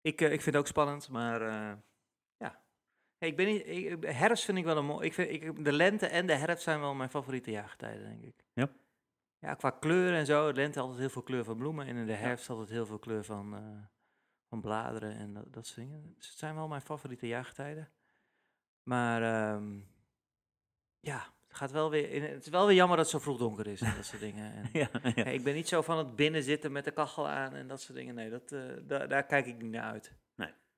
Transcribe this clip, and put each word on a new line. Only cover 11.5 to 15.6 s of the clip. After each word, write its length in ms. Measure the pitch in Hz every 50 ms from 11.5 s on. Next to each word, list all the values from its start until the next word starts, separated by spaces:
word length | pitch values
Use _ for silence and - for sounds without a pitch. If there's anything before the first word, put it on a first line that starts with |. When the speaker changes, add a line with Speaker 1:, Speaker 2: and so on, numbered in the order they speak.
| 113
Speaker 1:
bloemen 300 | 113 123 147 160 151 139
en 100 | 131 123
in 100 | 120 117
de 60 | 110 110
Speaker 2:
Ja. 60 | 104
Speaker 1:
herfst 320 | 110 123 123 117 - -
altijd 180 | 127 110 110 101
heel 180 | 110 117 113
veel 120 | 104 107 104
kleur 260 | - 117 113 107 101
van, 300 | 107 110 101 101 104 104
eh, 60 | 101 104 107 107 104 104 104 _ _ _ _ _ _ _ _ _ _ _ _
van 120 | - 113
bladeren 540 | - 104 107 110 117 127 117 110 107 107 107
en 160 | 110 107 104 101
dat, 180 | 107 - - 127
dat 140 | 110